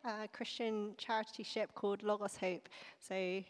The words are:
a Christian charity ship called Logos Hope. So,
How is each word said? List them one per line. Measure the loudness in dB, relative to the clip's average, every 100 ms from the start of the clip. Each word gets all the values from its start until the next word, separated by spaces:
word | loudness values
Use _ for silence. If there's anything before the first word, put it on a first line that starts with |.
a | -4 -4 -4
Christian | -4 -4 0 2 2 0 -4
charity | 2 2 2 -4
ship | -2 0 0
called | 2 2 2
Logos | 2 2 2 0
Hope. | 0 0 -6 -16 -16 -16
So, | -4 0 2 0 -4